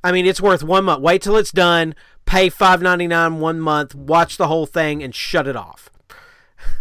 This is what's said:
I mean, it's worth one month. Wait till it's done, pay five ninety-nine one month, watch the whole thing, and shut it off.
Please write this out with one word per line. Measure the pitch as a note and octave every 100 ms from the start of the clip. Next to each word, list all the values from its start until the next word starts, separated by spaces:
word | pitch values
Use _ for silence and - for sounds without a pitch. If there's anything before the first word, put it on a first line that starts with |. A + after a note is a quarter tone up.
I | F3+
mean, | F3+ F#3
it's | F#3
worth | G3 F3+
one | D3+ F#3+
month. | F#3+ D3
Wait | D3+ F#3
till | G3+ G#3+
it's | G3
done, | - F3 E3+ D#3+ D#3 _ - -
pay | F3+ F#3+
five | - F#3+ F#3
ninety-nine | F3+ F3+ F3 E3+ E3 D#3+
one | D#3+ E3
month, | D#3+ D3+ C#3 C#3
watch | C#3 A3 A3 -
the | E3+
whole | D#3+ D3+
thing, | F3 D#3 D3
and | C3+ A#2
shut | - - C3+
it | A#2+
off. | - - - _ _ - - _ _ - - -